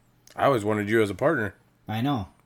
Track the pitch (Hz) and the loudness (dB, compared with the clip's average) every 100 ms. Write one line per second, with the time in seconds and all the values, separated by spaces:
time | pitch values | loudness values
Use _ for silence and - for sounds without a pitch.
0 | _ _ _ - 117 127 101 107 104 113 | _ _ _ 0 2 2 0 -2 2 2
1 | 104 92 139 151 104 - _ _ - 110 | 2 0 0 0 -4 -8 _ _ -8 -4
2 | 135 131 90 _ | -2 -4 -6 _